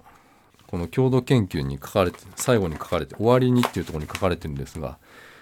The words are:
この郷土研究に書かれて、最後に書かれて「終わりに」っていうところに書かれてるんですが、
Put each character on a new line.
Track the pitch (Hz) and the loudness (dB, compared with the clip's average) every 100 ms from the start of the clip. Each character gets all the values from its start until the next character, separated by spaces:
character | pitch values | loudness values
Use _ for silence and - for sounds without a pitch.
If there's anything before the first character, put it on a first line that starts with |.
| - - _ _ _ _ - | -14 -20 _ _ _ _ -10
こ | 90 | -8
の | 85 | -4
郷 | - 131 | 0 2
土 | 127 | 2
研 | 123 120 95 | 4 2 2
究 | 85 | -2
に | 69 69 | -4 -6
書 | |
か | - 104 | -2 0
れ | 87 | 0
て、 | - - - | -2 -12 -4
最 | - 117 | 2 2
後 | 87 | 2
に | |
書 | 73 | -4
か | - 87 | -4 -4
れ | 71 | -4
て | - | 0
「終 | 110 | 4
わ | 127 | 4
り | 127 | 4
に」 | 123 120 | 4 2
っ | |
て | 95 | -2
い | |
う | 80 | -6
と | |
こ | 78 | -6
ろ | |
に | 78 | -6
書 | - | -2
か | 95 | -2
れ | 82 | -2
て | 80 | -6
る | |
ん | 69 | -8
で | 67 | -8
す | 80 | -8
が、 | 67 - _ - - - | -10 -10 _ -20 -20 -20